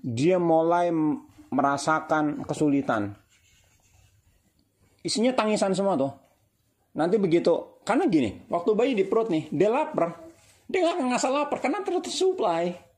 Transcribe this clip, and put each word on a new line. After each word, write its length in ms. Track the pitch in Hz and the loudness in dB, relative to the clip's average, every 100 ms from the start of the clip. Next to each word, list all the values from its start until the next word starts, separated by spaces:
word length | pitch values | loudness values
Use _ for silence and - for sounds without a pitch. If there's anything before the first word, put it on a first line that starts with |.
| - | -6
dia 320 | 113 156 185 | 0 2 2
mulai 560 | 170 160 165 175 175 | 4 2 4 2 2
m-, 240 | 165 156 139 - - - | 0 0 -2 -8 -20 -6
merasakan 960 | 127 139 139 - 156 - 156 151 143 - | 0 0 0 0 -2 0 0 0 -4 -8
kesulitan. 720 | 147 151 139 139 113 101 101 _ _ _ _ _ _ _ _ _ _ _ _ _ _ _ _ _ _ | 0 2 2 0 -2 -2 -10 _ _ _ _ _ _ _ _ _ _ _ _ _ _ _ _ _ _
Isinya 320 | 170 - 240 | -6 0 0
tangisan 400 | 254 214 208 202 | 0 0 0 0
semua 240 | 185 196 165 | 0 0 0
tuh. 160 | 139 - _ _ _ _ _ _ _ | -2 -6 _ _ _ _ _ _ _
Nanti 240 | - 165 214 | -4 0 2
begitu, 640 | 196 165 180 165 - - | 2 2 2 0 -2 -14
karena 240 | - 240 359 | -2 0 2
gini, 400 | 156 113 95 - | 2 0 -4 -6
waktu 160 | 170 175 214 | -2 0 2
bayi 160 | 254 | 2
di 80 | 220 | 0
perut 320 | 190 220 226 | 0 0 0
nih, 160 | 160 - | -2 -2
dia 240 | 147 202 | 0 2
lapar. 400 | 247 302 - 170 - - - _ _ - | 2 -2 0 -2 -4 -20 -20 _ _ -4
Dia 160 | 392 339 | 0 0
nggak 80 | |
akan 120 | 349 254 | 0 -2
ngerasa 200 | 247 269 | 0 0
lapar, 240 | 277 285 - | -2 -2 -2
karena 240 | 254 392 | -4 -4
terus 240 | 392 359 - | -2 -4 -4
tersuplai. 720 | - 381 370 - 165 175 175 - | 0 0 0 0 0 -2 -6 -16